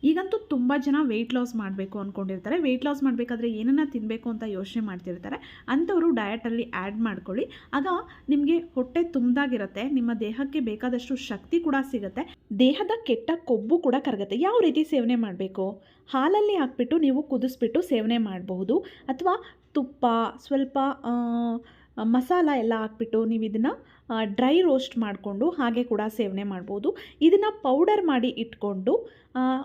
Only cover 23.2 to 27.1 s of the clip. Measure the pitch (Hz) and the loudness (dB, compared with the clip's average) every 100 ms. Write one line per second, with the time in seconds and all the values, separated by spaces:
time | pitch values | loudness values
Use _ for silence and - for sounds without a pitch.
23.2 | 226 226 220 220 247 523 - - - 226 | 0 0 -2 0 0 -2 -12 -20 -6 -4
24.2 | 220 202 254 320 359 262 262 233 214 196 | -2 2 4 6 6 2 0 -4 -4 -6
25.2 | 202 196 294 339 240 233 247 208 214 220 | -8 0 0 0 0 0 0 -2 -2 -2
26.2 | 208 190 202 190 190 202 262 440 - | -4 -2 -6 -8 -6 -2 -2 -4 -10